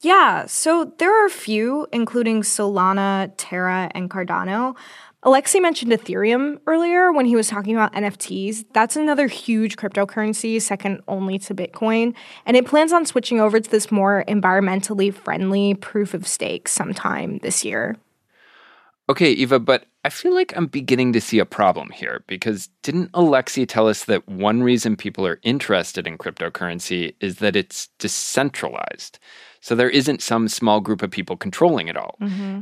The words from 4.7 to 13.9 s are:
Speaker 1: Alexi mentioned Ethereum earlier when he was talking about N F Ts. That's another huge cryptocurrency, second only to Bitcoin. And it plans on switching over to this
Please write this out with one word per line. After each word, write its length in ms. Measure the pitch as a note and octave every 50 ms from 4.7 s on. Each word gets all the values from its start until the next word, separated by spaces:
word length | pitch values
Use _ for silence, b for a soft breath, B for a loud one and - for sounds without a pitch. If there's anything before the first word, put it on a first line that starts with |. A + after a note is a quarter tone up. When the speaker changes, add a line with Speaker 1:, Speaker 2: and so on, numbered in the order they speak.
| B3 B B B B B B B B _ -
Speaker 1:
Alexi 340 | C4 C4+ C#4 C#4+ - - F#4+
mentioned 320 | F4+ E4 D#4+ - A#3+ A#3
Ethereum 680 | A#3 A3 - - F3+ F#3+ G3+ A3+ A#3+ B3+ C#4 D4 D4 - -
earlier 440 | D#4 D#4+ E4 E4+ E4+ F4 F4+ F#4 F4+
when 140 | D#4+ C#4+ B3+
he 100 | A#3+ A#3+
was 120 | A3+ G#3+
talking 260 | - G#3+ G3+ G3 G#3+ A3+
about 220 | A3+ G#3+ - -
N 80 | G3+ G#3
F 140 | G3+ G3
Ts. 460 | - - - F#3 F#3+ F#3+ G#3 A3 A3 A3 _ -
That's 220 | A3 A3+ - -
another 320 | D4+ D4+ D4+ C#4+ C#4 C#4+
huge 480 | A#3 - - - A#3+ A3+ A3 A3 G#3 -
cryptocurrency, 880 | - A3 G3+ - G3+ G3+ G3 - A3 G#3+ G#3+ G#3+ - - A3+ A3+ A3
second 400 | G#3+ - G3+ G3 - G3 F#3+ - -
only 320 | - G3 F#3+ G3 F#3+ F#3+ F#3+
to 160 | - - G3
Bitcoin. 580 | F#3 F3+ - - - A3 A3 A3 A3+ A#3 A#3+ A#3+ B B B B B B
And 100 | - B3
it 120 | B3+ B3
plans 260 | - C#4+ D4+ D#4+ D#4+ F4
on 120 | E4+ D#4
switching 320 | - - B3+ - - B3 A3
over 200 | G#3+ G#3+ G#3+ A3+
to 100 | A3 -
this 220 | A3 G#3+ G#3 -